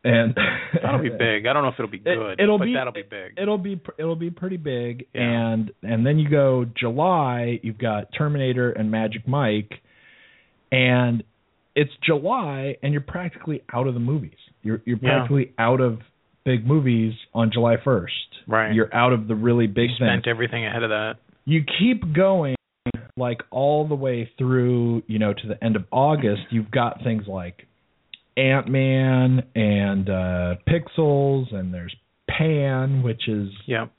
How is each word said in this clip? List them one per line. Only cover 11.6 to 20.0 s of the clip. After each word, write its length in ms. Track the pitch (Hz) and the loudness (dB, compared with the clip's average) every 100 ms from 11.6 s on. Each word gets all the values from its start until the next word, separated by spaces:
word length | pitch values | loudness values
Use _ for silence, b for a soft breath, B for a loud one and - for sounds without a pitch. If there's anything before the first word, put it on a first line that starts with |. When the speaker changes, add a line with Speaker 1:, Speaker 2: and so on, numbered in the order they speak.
| _ - | _ -2
Speaker 1:
it's 160 | 147 - - | -2 -2 0
July, 720 | 151 165 254 165 139 135 - | 0 0 -2 -2 -4 -6 -4
and 80 | 139 | -2
you're 100 | 147 | -2
practically 600 | 143 175 175 - - 147 - | -4 -8 -8 -8 -8 -8 -6
out 140 | 120 131 | -2 -2
of 60 | |
the 60 | 120 | 0
movies. 360 | 120 151 87 _ - _ | -2 -2 -4 _ -20 _
You're, 200 | 107 110 - | -4 -4 -2
you're 120 | 117 | -2
Speaker 2:
Yeah. 80 | 127 | 2
Speaker 1:
practically 440 | 120 123 139 127 - | 2 2 0 0 0
out 220 | 113 131 | 2 4
of 180 | 127 110 - _ _ _ | 2 -2 -12 _ _ _
big 240 | - 127 117 | 0 0 2
movies 460 | 156 131 117 110 113 - | 2 4 2 0 -4 -8
on 180 | 117 113 | 0 0
July 240 | 117 117 117 | 4 4 4
first. 300 | - 117 85 - - - - | 2 0 0 -10 -12 -18 0
Speaker 2:
Right. 280 | 110 110 | 0 2
Speaker 1:
You're 200 | 110 107 | 2 2
out 200 | 110 123 | 4 4
of 160 | 123 107 | 2 0
the 60 | 110 | 0
really 320 | 120 120 110 | 2 4 2
big 220 | 104 120 | 2 0
Speaker 2:
You 40 | |
spent 300 | 123 | 2